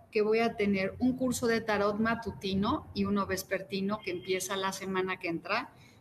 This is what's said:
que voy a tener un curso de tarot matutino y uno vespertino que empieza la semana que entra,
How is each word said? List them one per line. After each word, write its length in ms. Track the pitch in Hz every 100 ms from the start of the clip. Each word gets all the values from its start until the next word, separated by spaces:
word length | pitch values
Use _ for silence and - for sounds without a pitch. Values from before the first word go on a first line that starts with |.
| -
que 100 | 214
voy 180 | 214 226
a 160 | 233
tener 400 | 226 202 196 190 -
un 180 | 254 254
curso 300 | 254 226 233
de 120 | 226
tarot 400 | 226 202 202 208
matutino 880 | 226 226 196 - 190 190 220 311 -
y 120 | 202
uno 200 | 196 202
vespertino 760 | 190 185 - 190 - 190 196 214
que 120 | 190
empieza 440 | 175 185 185 185
la 160 | 190 190
semana 460 | 190 190 190 190 180
que 100 | 175
entra, 440 | 165 180 220 - - - -